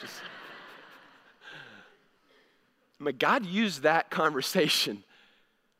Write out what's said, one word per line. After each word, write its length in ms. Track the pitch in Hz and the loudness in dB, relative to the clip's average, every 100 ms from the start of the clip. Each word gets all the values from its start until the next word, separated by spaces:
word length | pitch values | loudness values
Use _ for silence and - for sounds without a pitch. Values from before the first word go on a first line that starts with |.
Just, 140 | - | -16
<laughs> 60 | - - - - - - - - - - - _ _ - - - - - _ _ _ _ _ _ _ _ _ _ - | -14 -16 -16 -18 -20 -20 -20 -20 -20 -20 -20 _ _ -20 -18 -18 -20 -20 _ _ _ _ _ _ _ _ _ _ -8
I 40 | |
mean, 120 | 147 131 | -6 0
God 300 | 151 254 185 | 2 2 2
used 360 | 190 220 143 | 0 0 2
that 280 | 147 160 - | 4 4 2
conversation. 920 | 180 156 139 - 190 151 - - 101 - - _ _ _ _ _ | 0 0 0 0 2 4 2 0 -4 -12 -20 _ _ _ _ _